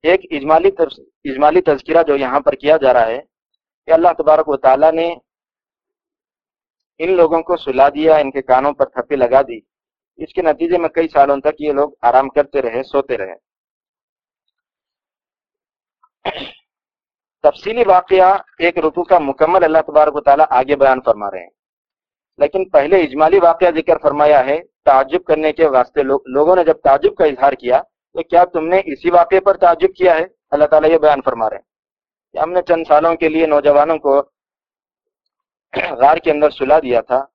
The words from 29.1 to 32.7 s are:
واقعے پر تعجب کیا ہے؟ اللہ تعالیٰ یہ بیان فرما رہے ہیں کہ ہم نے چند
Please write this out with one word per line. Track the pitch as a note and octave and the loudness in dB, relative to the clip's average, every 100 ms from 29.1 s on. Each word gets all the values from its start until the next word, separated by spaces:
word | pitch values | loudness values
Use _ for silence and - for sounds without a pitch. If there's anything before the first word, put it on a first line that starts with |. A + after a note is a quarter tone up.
واقعے | F3 E3+ F#3+ | 0 2 0
پر | F#3+ F#3+ | 0 0
تعجب | F3 E3 F#3 - | 0 0 -2 0
کیا | F3+ D#3+ | 0 0
ہے؟ | F#3 _ _ | -4 _ _
اللہ | D3 D3+ | -2 2
تعالیٰ | D#3 D#3 | 2 2
یہ | E3 | 2
بیان | D3+ C#3 C3 | 2 0 -4
فرما | A#2 A2 | -4 -6
رہے | G#2 | -8
ہیں | _ _ _ _ _ _ _ - | _ _ _ _ _ _ _ -6
کہ | |
ہم | D#3+ | -4
نے | F3+ | -4
چند | F3 | -2